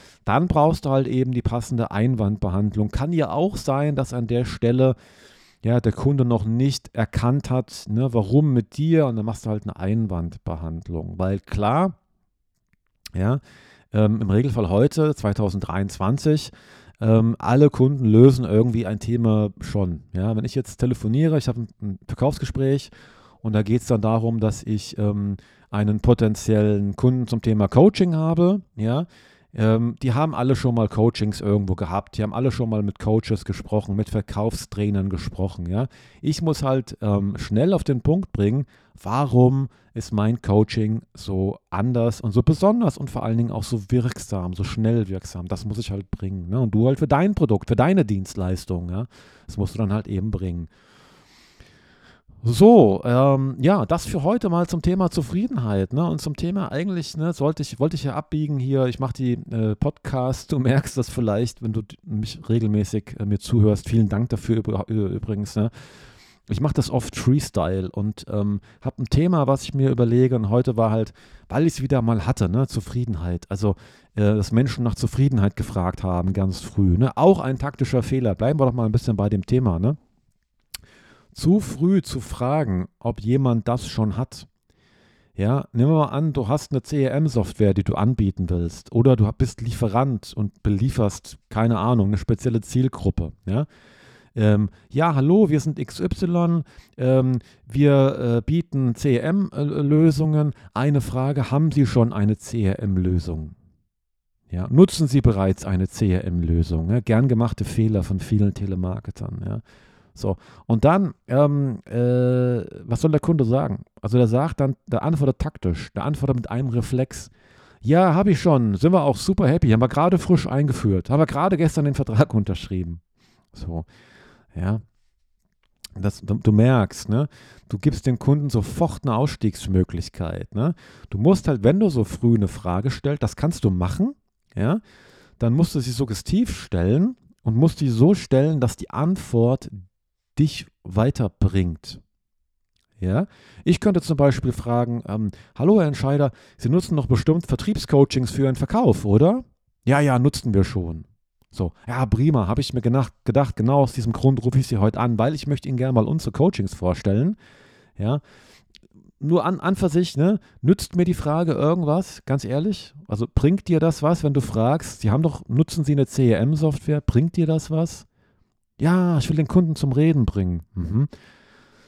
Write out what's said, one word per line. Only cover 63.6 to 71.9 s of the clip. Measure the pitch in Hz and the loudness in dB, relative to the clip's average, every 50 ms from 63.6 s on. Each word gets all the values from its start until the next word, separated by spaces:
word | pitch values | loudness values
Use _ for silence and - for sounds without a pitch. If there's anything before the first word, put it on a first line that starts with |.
| 104 107 104 98 - - | 6 6 4 2 0 0
vielen | 120 113 110 98 | 2 2 2 2
Dank | 104 101 120 120 | 2 -2 -2 -2
dafür | 110 104 - - 113 | -4 -6 -2 -2 -2
übr-, | 113 104 113 104 95 - - | -2 0 -2 -4 -4 -4 -2
ü-, | 113 107 101 92 | -2 -2 -2 -2
übrigens, | 95 95 - - 107 98 104 - - | -4 -6 -6 -6 -6 -6 -6 -6 -2
ne? | 110 107 117 - - - - - - - - - - - _ _ _ _ - | -2 -2 -2 -4 -10 -20 -20 -20 -20 -20 -20 -20 -20 -20 _ _ _ _ -8
Ich | - 92 | -4 -2
mach | 139 147 | -2 0
das | - - - - | 0 0 -2 0
oft | - 127 - - - | -2 -4 -4 -4 -10
Freestyle | - - 123 131 147 - - - 101 82 85 95 95 92 - | -2 0 2 2 2 0 -2 -2 -2 -2 0 -2 -4 -4 -6
und, | - - 104 107 104 - - - | -6 -4 -4 -4 -6 -8 -10 -6
ähm, | - 104 101 101 101 98 - _ _ _ | -4 -4 -2 -2 -4 -4 -8 _ _ _
hab | - 135 - - | -10 -10 -6 -6
ein | 127 | -4
Thema, | - - 139 160 180 180 160 139 | 0 2 2 2 2 2 2 2
was | 123 135 135 - | 2 0 -2 -2
ich | - - | -6 -2
mir | 139 135 135 | 0 2 2
überlege | 127 117 120 117 117 123 127 127 127 | 2 2 2 2 4 4 4 4 2
und | 120 110 98 | 0 0 2
heute | 113 123 123 131 117 110 | 0 2 2 0 0 0
war | 113 110 | 0 0
halt, | 110 113 110 110 - - - - - - - _ | 2 0 -2 -4 -8 -18 -20 -20 -20 -20 -14 _
weil | 95 131 160 | -2 0 0
ich's | 165 - - | 0 0 -2
wieder | 131 127 | -2 0